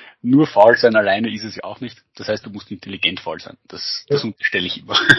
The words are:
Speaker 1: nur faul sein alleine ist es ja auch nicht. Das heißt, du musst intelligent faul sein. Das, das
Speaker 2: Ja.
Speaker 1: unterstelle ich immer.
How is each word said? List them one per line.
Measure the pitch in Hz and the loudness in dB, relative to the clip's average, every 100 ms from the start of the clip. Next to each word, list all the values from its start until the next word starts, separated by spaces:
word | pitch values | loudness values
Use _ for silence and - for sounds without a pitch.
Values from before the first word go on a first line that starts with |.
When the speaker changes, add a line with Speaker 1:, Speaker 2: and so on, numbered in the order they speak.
| - _ | -20 _
Speaker 1:
nur | 120 139 156 | 2 4 4
faul | 101 110 117 | 6 6 6
sein | 120 110 | 4 2
alleine | 101 101 113 | 2 0 -2
ist | 104 | -6
es | 110 - | -10 -12
ja | 98 | -14
auch | 101 | -12
nicht. | 123 - _ - | -14 -16 _ -14
Das | - | -6
heißt, | 107 113 | -6 -6
du | |
musst | 101 - | -16 -14
intelligent | 101 - 98 - 95 | -16 -12 -6 -6 -6
faul | - 80 | -10 -12
sein. | - - _ | -14 -20 _
Das, | 78 - - - | -16 -14 -12 -4
das | 107 | -4
Speaker 2:
Ja. | 110 | -4
Speaker 1:
unterstelle | - - 98 90 | -6 -4 -4 -6
ich | - | -10
immer. | - 104 - | -4 -2 2